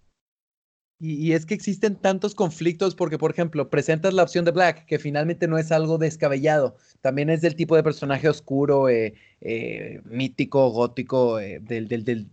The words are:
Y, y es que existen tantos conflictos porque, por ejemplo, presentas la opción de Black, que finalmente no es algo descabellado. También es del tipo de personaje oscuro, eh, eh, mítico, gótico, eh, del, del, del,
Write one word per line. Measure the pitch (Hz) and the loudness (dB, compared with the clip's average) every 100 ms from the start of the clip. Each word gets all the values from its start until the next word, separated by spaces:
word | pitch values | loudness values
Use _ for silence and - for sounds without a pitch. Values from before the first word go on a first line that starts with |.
| _ _ _ _ _ _ _ _ _ _ | _ _ _ _ _ _ _ _ _ _
Y, | 160 147 | -8 -4
y | 160 | 0
es | 160 160 | 0 0
que | |
existen | 208 - 190 214 190 | -6 -4 -2 -2 0
tantos | 190 190 208 208 | 0 0 -4 -2
conflictos | 180 - 165 165 190 180 | -2 0 -2 0 -2 -2
porque, | 170 151 | -4 -2
por | 156 | -2
ejemplo, | 170 170 156 135 | 0 -2 -2 -2
presentas | 147 143 156 190 | 0 0 0 2
la | 190 | 2
opción | 170 180 175 | 2 2 2
de | |
Black, | 170 180 160 _ | 4 2 2 _
que | 151 | -4
finalmente | 147 143 156 170 170 | -2 -2 -2 -2 0
no | 160 | 0
es | 160 | 2
algo | 160 156 160 | 0 2 0
descabellado. | 160 160 147 139 151 151 127 - _ _ | 0 0 0 2 2 2 2 -2 _ _
También | 135 139 147 | -2 0 0
es | 160 | 2
del | 165 156 | 0 0
tipo | 160 160 | 2 4
de | |
personaje | 156 151 139 135 151 | 4 -2 -4 0 0
oscuro, | - - 135 143 139 135 | 0 -2 0 2 4 4
eh, | 117 110 107 _ _ | 2 0 -6 _ _
eh, | - 113 - 110 113 110 - | -8 -6 -6 -10 -12 -14 -12
mítico, | 117 131 - 135 139 131 | -6 -6 -4 -2 2 2
gótico, | 113 120 123 123 131 123 110 | 2 -2 -2 -4 0 0 0
eh, | 95 80 | -6 -12
del, | 107 117 107 | -8 -8 -4
del, | 117 110 | -4 -4
del, | 117 101 | -4 -6